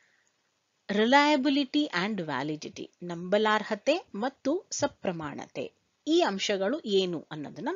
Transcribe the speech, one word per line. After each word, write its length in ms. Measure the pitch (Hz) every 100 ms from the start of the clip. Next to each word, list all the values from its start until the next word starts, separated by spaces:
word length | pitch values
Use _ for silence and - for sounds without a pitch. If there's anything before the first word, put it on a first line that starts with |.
| _ _ _ _ _ _ _ _ -
reliability 1000 | 202 220 285 294 302 277 277 269 302 294 175 196
and 160 | 208
validity, 680 | 156 131 147 151 151 - - _
ನಂಬಲಾರ್ಹತೆ 1000 | 175 170 180 208 214 214 202 214 - 330 - 202
ಮತ್ತು 520 | 247 - 269 349 -
ಸಪ್ರಮಾಣತೆ. 1040 | - 285 - - 170 147 123 - - - - _ _ -
ಈ 140 | 330
ಅಂಶಗಳು 600 | 302 196 - 196 196 311 220
ಏನು 420 | 196 185 160 -
ಅನ್ನೋದನ್ನ 380 | 156 143 - 233